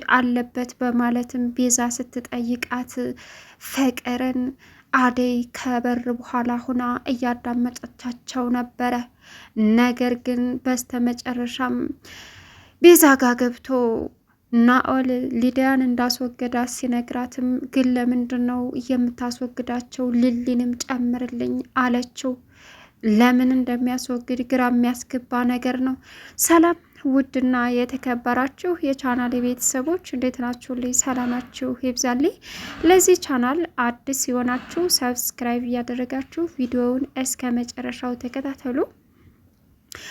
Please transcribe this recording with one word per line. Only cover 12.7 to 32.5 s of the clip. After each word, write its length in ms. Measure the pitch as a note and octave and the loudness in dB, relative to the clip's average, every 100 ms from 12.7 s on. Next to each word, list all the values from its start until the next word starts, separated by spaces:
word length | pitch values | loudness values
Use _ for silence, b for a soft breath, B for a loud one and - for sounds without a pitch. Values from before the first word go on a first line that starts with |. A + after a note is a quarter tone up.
| _ | _
ቤዛ 220 | A#3+ E4 D4+ C4+ | 10 10 8 6
ጋ 180 | B3 A#3+ | 4 2
ገብቶ 320 | B3 A#3+ - C4 A#3 A3+ B3 - _ _ _ | 0 -4 -2 0 0 0 -6 -10 _ _ _
ናኦል 540 | A#3+ A#3+ B3+ - C4 B3+ B3 B3+ | 4 6 6 4 0 0 0 -2
ሊዲያን 480 | A#3+ B3 B3+ C4 C4+ | 0 2 2 2 4
እንዳስወገዳት 880 | B3+ A#3+ A#3+ A#3+ B3 A#3+ B3 B3 B3 | 2 2 0 -2 -6 -4 -4 -2 -2
ሲነግራትም 800 | - B3+ A#3+ A#3+ B3 B3 - B3+ B3+ | -4 -2 -2 -2 -6 -6 -4 -2 -2
«ግን 240 | C4 C4+ C4 | -2 0 2
ለምንድን 540 | B3 A#3+ B3 A#3+ B3 B3 | 2 2 0 0 -2 -2
ነው 160 | B3 B3 B3+ | -2 -4 -4
የምታስወግዳቸው? 1200 | A#3+ B3+ A#3+ A#3+ B3 A#3+ B3 B3+ B3 A#3+ B3 - B3+ | -2 0 0 -2 -6 -6 -8 -6 -6 -6 -8 -6 0
ሊሊንም 560 | A#3+ B3+ A#3+ B3 B3 B3 A#3+ | 2 2 2 0 0 0 -4
ጨምርልኝ» 720 | - B3+ A#3+ B3 B3 A#3+ B3 B3+ - - | -4 -2 -2 -2 -4 -4 -4 -4 -4 -2
አለችው። 540 | B3 B3 B3 - C4 B3+ B B B B B _ A3+ | 0 0 -2 -6 -6 -6 B B B B B _ 2
ለምን 400 | G#3 B3 B3 B3+ | 6 6 6 4
እንደሚያስወግድ 880 | C4 B3 A#3+ B3 B3+ - A#3+ A#3+ B3 B3 | 2 0 0 -2 -2 -4 -6 -4 -6 0
ግራ 140 | C4 B3 | 2 4
የሚያስገባ 760 | A#3+ A#3+ B3+ - B3+ - B3 B3 | 4 2 0 -6 -8 -4 -2 0
ነገር 320 | B3 B3+ B3+ | 0 -2 -2
ነው። 160 | C4 C4 B B B - | -2 -4 B B B -2
ሰላም 400 | - E4 E4+ E4+ _ - C#4+ | 4 6 6 2 _ -8 0
ውድና 500 | C4+ C4+ C4 B3+ B3+ A#3+ | 2 2 0 0 2 2
የተከበራችሁ 1000 | A#3+ B3 C4 C4 A#3+ A#3+ B3 C4 - F4+ E4+ | 0 -2 -4 -4 -2 0 0 -2 -2 -4 -2
የቻናሌ 520 | C#4 C4+ C4 B3 B3 B3 | -2 -2 -2 0 0 0
ቤተሰቦች 640 | B3 B3 - C4 C4+ F4+ - | -2 -2 -2 -2 -2 -2 -4
እንዴት 260 | B3+ B3 B3 | -4 -2 -2
ናችሁልኝ? 540 | A#3+ A#3+ - B3+ B3 B3 | -6 -6 -8 -6 -2 -2
ሰላማችሁ 720 | - B3+ B3 B3 B3+ - B3+ B3 | 0 -2 -2 -4 -8 -8 -6 -4
ይብዛልኝ። 560 | B3+ B3 B3+ B3 D#4+ - B | -4 -2 0 0 0 -2 B